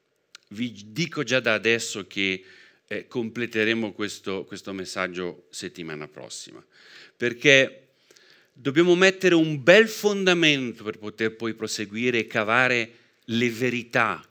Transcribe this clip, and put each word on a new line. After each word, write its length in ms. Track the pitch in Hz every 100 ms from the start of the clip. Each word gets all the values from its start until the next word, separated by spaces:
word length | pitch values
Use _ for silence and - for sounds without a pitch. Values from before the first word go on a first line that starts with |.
| _ _ _ - -
Vi 340 | 101 120 101 104
dico 360 | 110 160 151
già 160 | 120 127
da 140 | 117
adesso 540 | 107 110 117 113 107 92
che, 360 | 101 98 92 - - - _ -
eh, 200 | - -
completeremo 880 | 127 110 117 117 110 107 113 110
questo, 520 | 92 104 - - 95 -
questo 280 | 98 -
messaggio 760 | 95 90 101 92 90 90 80 _
settimana 580 | - 95 - 82 76 76
prossima, 560 | 69 62 - - 55 - _ - - - -
perché 680 | 120 117 147 135 131 - _ _ _ _ _ _ _
dobbiamo 420 | - 127 139 180 175
mettere 380 | 190 190 185
un 300 | 170 160 147
bel 240 | 120 196 220
fondamento 960 | - 208 196 185 175 160 139 127 110
per 160 | 104 -
poter 360 | 104 104 110 110
poi 200 | 117 110
proseguire 640 | 107 - 104 107 123 120
e 80 | 107
cavare 680 | 117 104 120 127 120 113 - _ _ -
le 240 | 113 120
verità 800 | 110 123 120 113 127 113 85 -